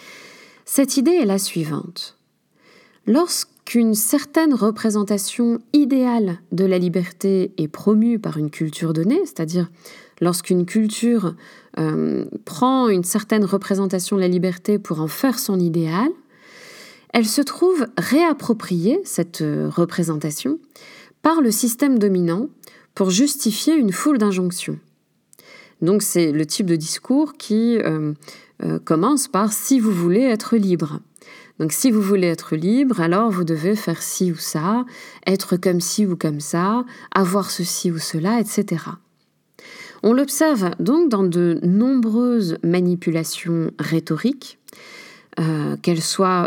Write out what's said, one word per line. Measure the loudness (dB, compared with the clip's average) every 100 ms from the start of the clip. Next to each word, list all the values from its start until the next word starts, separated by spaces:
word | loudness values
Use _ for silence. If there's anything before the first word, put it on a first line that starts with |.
| -20 -20 -20 -20 -20 _
Cette | -4 0 0 2
idée | 2
est | 2 2
la | 0
suivante. | -2 -4 -4 -6 -8 -14 -16 _ _ _ _ _ _ -20 _ _ 0
Lorsqu'une | 2 2 -4 -8 _ -2 2 2
certaine | 2 2 0 0 2 2
représentation | 4 2 0 0 0 0 -2 -4 -2 0 0 2
idéale | 2 4 2 2 2 0 -2 -4
de | 0 2
la | 2
liberté | 2 0 -4 -2 0 2 0 -4
est | -6
promue | -2 2 4 4 0
par | -4 -4
une | -4
culture | -4 -6 -2 -2
donnée, | 0 2 0
c'est-à-dire | 0 -4 -4 -2 -2 -6 -20 -20 -16 -2
lorsqu'une | 0 0 0 0 2
culture, | 0 0 0 0 0 0 -6 -18 -20 _ -4
euh, | -2 0 0 -2 -4 -10
prend | -10 0 2 2 2
une | 2
certaine | 0 -4 0 0
représentation | 2 0 -2 -2 0 -2 -2 0
de |
la | 2
liberté | 2 0 -2 -2 -2
pour | -2 -4
en | -4
faire | -2 -2 0
son | -2 0
idéal, | 0 0 -2 0 -2 -4 _ _ -20 -20 -20 -20 -20 -20 -2
elle | 0
se | 2 0
trouve | -2 0 2 2 0 -4
réapproprier | 0 2 2 0 -2 -4 -2 0 0 0
cette, | -2 -4 -4 -4
euh, | -4 -2 -2
représentation | 0 -2 0 -2 -2 -4 -6 -4 -6 _ -20 -20 -20 -20 _
par | 0 2
le | 2
système | 2 -2 0 0 2
dominant | 2 2 0 -2 -4 _ -20 -20 _
pour | -2 0
justifier | 2 0 0 -4 -2 0
une | 2 2
foule | 0 0 2
d'injonctions. | 2 0 -2 -4 -8 -10 _ _ _ _ _ -20 -20 -20 -20 -4
Donc | 0 2
c'est | 2 0 2
le | 0
type | -2 -2 0
de | 0
discours | -2 -8 -2 0 0 -4
qui, | -2 0 2 0
euh, | 0 -2 -4 -6 -14 -20 -20 -8
euh, | -4 -4
commence | 0 2 2 0 0
par « | 0 0
si | -2 0 2
vous | 2
voulez | 2 2 4
être | 2 0 0 0
libre ». | 2 0 -2 -8 -14 _ -20 -20 -18 -6
Donc, | -4
si | 0 2
vous | 2
voulez | 2 2 2
être | 0 -4
libre, | -2 2 2 2 2
alors | 2 2 2
vous | 0
devez | 0 0 0
faire | -2 -2 -6
ci | -6 -2 -2
ou | -2
ça, | -6 -4 0 -2 -2 -12 -20 -8 -4
être | -2 0 0
comme | 2 0
ci | -2 -2 0
ou |
comme | 0 -2 -4
ça, | -4 -2 0 -2 -4 -12 -4
avoir | 0 0 0 -2
ceci | -6 -6 -4 -4
ou | -4
cela, | -4 -4 -2 -2
et |
cetera. | -2 -2 -2 -4 -6 -16 _ _ _ _ _ _ -20 -20 -20 -2
On | 2
l'observe | 2 2 2 2 2 0 -2
donc | 0 2 4
dans | 2
de | 2 2 2 2
nombreuses | 2 2 4 2 2 2 2 2 0 0
manipulations | 0 2 2 0 -2 -2 -4 -6 -2 -2 -2 -4
rhétoriques, | -2 -2 -2 -2 -2 -4 -12 -20 -20 -20 -20 -20 -20 -20 _ -4
euh, | -2 -2 -4 -4
qu'elles | -2 -2
soient, | -2 0 2 2